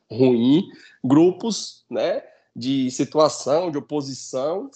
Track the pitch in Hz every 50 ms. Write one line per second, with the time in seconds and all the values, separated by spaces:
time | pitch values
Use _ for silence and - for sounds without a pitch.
0 | _ - 110 117 131 127 123 117 117 127 143 170 - - - - - - _ _
1 | - 127 139 151 170 185 180 185 - 233 208 - - - - _ _ - 120 107
2 | 127 170 208 269 - - _ _ _ _ - 120 117 131 139 135 131 127 127 -
3 | 143 - - 151 156 143 - - - 131 143 165 185 175 143 143 117 - 147 151
4 | 139 135 131 - - - - 127 135 151 175 196 277 269 _